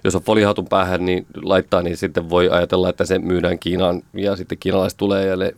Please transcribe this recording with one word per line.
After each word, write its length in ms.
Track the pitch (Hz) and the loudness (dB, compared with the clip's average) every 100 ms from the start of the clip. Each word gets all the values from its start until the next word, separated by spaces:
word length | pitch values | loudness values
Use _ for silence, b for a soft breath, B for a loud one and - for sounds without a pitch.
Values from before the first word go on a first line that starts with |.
jos 120 | - 92 | -2 0
on 60 | |
folihatun 440 | - 110 101 104 90 | 2 2 2 0 0
päähän, 360 | 98 92 90 90 | 0 2 0 0
niin 200 | 90 - - | -2 -4 -10
laittaa, 380 | - 95 - 95 | 0 0 2 0
niin 160 | 87 85 | 0 -4
sitten 320 | 95 85 82 | -4 -4 0
voi 200 | 87 90 | 2 4
ajatella, 400 | 87 87 92 92 | 2 2 0 0
että 160 | - 90 | 0 0
se 140 | 92 | -2
myydään 400 | 87 90 85 87 | 0 0 0 -2
Kiinaan. 420 | 104 90 92 90 - | -2 0 0 -2 -6
Ja 220 | 101 101 92 | -6 -4 -4
sitten 220 | 92 92 | -6 -6
kiinalaiset 400 | - 95 92 - | -2 0 -2 -2
tulee 280 | 101 98 95 | -2 0 0
ja 100 | 92 | -2
ne, 140 | 92 | -4